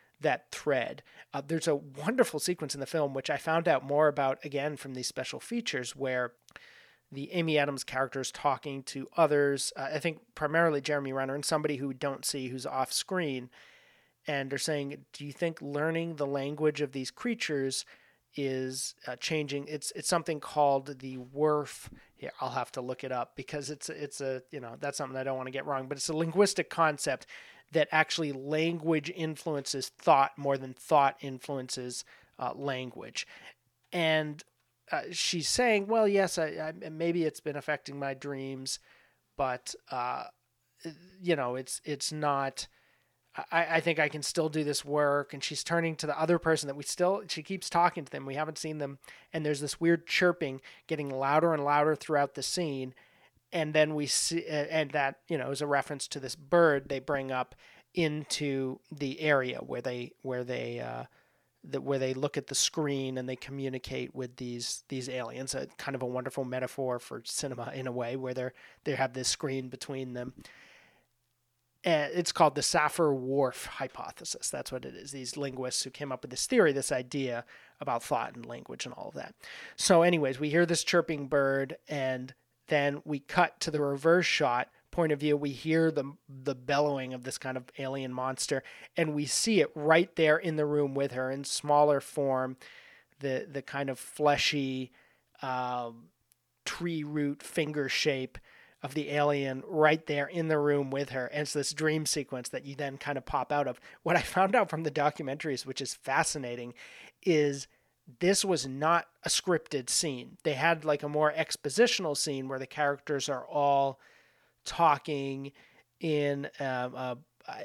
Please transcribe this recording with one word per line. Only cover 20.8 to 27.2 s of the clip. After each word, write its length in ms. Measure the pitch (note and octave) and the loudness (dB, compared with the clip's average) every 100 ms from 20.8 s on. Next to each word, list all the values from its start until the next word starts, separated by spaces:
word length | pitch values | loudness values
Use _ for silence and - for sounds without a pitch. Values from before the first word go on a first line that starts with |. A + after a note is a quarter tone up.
| C#3 C3 | 0 -8
the 180 | C3 C3 | -10 -10
Whorf. 720 | B2 C3+ D3+ D3+ C#3+ - - - - | -10 2 4 4 0 -10 -16 -18 -20
Here, 160 | _ - - | _ -12 -6
I'll 80 | B2+ | -4
have 200 | B2+ B2 | -2 -4
to 100 | - | -6
look 200 | B2+ B2+ | -6 -6
it 60 | C3 | -4
up 240 | B2 A#2 - | -4 -6 -8
because 340 | C3 D3 C3+ | -8 -8 -8
it's, 180 | D3 - | -10 -10
it's 320 | D3+ C#3+ - | -8 -10 -6
a, 220 | C3+ C3 - | -4 -4 -8
you 100 | D3 | -12
know, 160 | A#2+ C3 | -12 -6
that's 200 | C#3+ C#3 | -6 -4
something 180 | C3+ C3 | -6 -4
I 80 | |
don't 140 | C3 C3 | -4 -4
wanna 120 | C3 | -4
get 140 | C3+ | -6
wrong, 240 | D3 C3+ C3 | -4 -4 -4
but 80 | C#3+ | -6
it's 140 | - | -4
a 60 | D#3 | 0
linguistic 520 | E3 E3+ G3+ - D#3+ | 0 4 4 4 -2
concept 580 | - D#3+ D3 - C3 | 4 4 4 0 -2